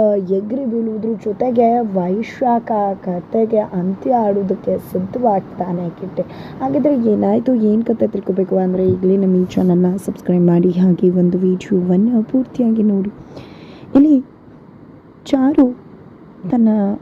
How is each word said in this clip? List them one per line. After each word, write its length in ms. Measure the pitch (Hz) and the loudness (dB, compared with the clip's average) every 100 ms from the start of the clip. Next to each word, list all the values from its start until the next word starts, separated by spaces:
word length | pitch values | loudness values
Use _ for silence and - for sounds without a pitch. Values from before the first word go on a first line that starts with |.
| 214 202 180 | 2 0 -2
ಎಗರಿ 340 | 190 208 262 262 | -4 -4 -6 -4
ಬೀಳುವುದ್ರ 440 | 233 226 220 226 208 220 | -4 -4 -4 -6 -6 -6
ಜೊತೆಗೆ 540 | 202 254 233 226 240 | -4 -2 2 2 2
ವೈಶಾಖ 920 | 226 190 180 202 220 - 254 233 240 220 202 190 | 0 -2 -2 -2 -4 -4 0 0 -2 -2 -2 -4
ಕತೆಗೆ 560 | 190 175 - 226 220 220 | -6 -8 -4 -2 0 0
ಅಂತ್ಯ 560 | 214 185 180 196 262 240 | -2 -2 -4 -4 -2 0
ಆಡೋದಕ್ಕೆ 640 | 214 202 190 190 - 185 | 2 0 -2 -4 -2 -4
ಸಿದ್ಧವಾಗ್ತಾನೆ 1120 | - 185 190 254 247 196 - - 180 175 170 | -4 -6 -6 -2 0 0 -4 -8 -6 -6 -6
ಕಿಟ್ಟೆ. 320 | - - - - - - - | -8 -10 -8 -8 -10 -16 -8
ಹಾಗಿದ್ರೆ 500 | 262 277 285 277 226 | -4 0 2 2 2
ಏನಾಯ್ತು, 440 | 208 196 220 233 247 | 2 2 0 0 2
ಏನ್ 280 | 214 214 | 2 2
ಕತೆ 240 | 226 226 214 | 0 0 -2
ತಿಳ್ಕೊಬೇಕು 500 | 202 196 185 185 190 | -2 -4 -2 0 0
ಅಂದ್ರೆ 320 | 185 185 190 | 0 0 0
ಈಗಲೇ 280 | 185 185 196 | 2 2 2
ನಮ್ಮ 180 | 190 185 | 2 2
ಈ 100 | 180 | 0
ಚಾನಲ್ನ 500 | - 180 175 180 196 | 0 2 4 2 0
ಸಬ್ಸ್ಕ್ರೈಬ್ 520 | - - - 180 175 | -6 -6 0 2 4
ಮಾಡಿ, 220 | 175 180 | 4 2
ಹಾಗೆ 400 | 175 185 170 180 | 4 2 4 2
ಒಂದು 280 | 180 175 180 | 2 2 2
ವಿಡಿಯೋವನ್ನು 840 | 185 185 - 190 180 185 226 233 | 0 -2 -2 0 2 2 2 0
ಪೂರ್ತಿಯಾಗಿ 600 | 220 262 254 - 233 220 | 0 -2 -2 -2 0 2
ನೋಡಿ. 280 | 208 196 196 - - - - - - - - 277 | 2 0 -2 -8 -18 -20 -20 -20 -20 -20 0 4
ಇಲ್ಲಿ 240 | 302 269 - - - - - - - - - - - | 4 4 0 -14 -20 -20 -20 -20 -20 -20 -20 -18 -4
ಚಾರು 520 | 269 262 311 254 247 - - - - - - 185 | 0 2 4 2 2 -16 -20 -20 -20 -20 -12 -2
ತನ್ನ 200 | 247 220 214 202 208 | 2 4 2 0 -4